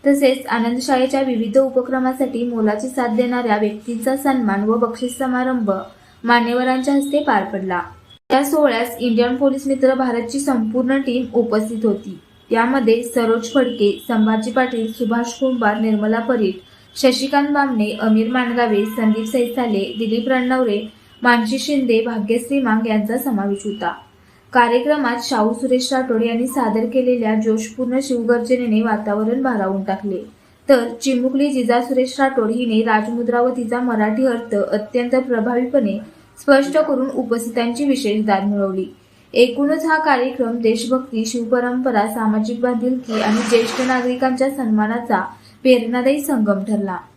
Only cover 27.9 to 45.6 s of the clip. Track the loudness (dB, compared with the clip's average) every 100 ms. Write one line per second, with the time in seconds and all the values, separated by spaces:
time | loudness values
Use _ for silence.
27.9 | -2 -2 -2 2 0 2 0 2 0 2
28.9 | -2 -2 -2 0 0 0 0 -2 -2 -4
29.9 | -4 -4 -6 -8 _ _ _ 2 2 2
30.9 | -4 -2 0 0 0 0 0 2 0 2
31.9 | 0 0 0 0 2 0 0 0 0 2
32.9 | 0 0 -4 -2 0 0 -2 -4 -2 -2
33.9 | 0 0 2 0 0 -2 -2 0 -2 -2
34.9 | -4 0 -2 0 -2 0 -2 0 0 0
35.9 | -4 -10 -20 _ -6 4 4 4 0 2
36.9 | 0 -2 -4 -4 -4 -2 -2 -2 -2 0
37.9 | 0 0 0 2 2 2 0 -2 -2 -8
38.9 | -12 _ _ _ 2 2 2 0 0 0
39.9 | 2 2 2 0 -2 -4 0 0 0 -2
40.9 | -2 -2 -6 -4 -4 0 0 0 -2 0
41.9 | 0 0 -2 0 0 -2 -2 -2 0 -2
42.9 | -4 -4 -2 0 0 2 2 2 -2 -2
43.9 | 0 -2 0 -2 0 -2 -2 0 0 0
44.9 | -2 -2 -2 -2 -12 -20 0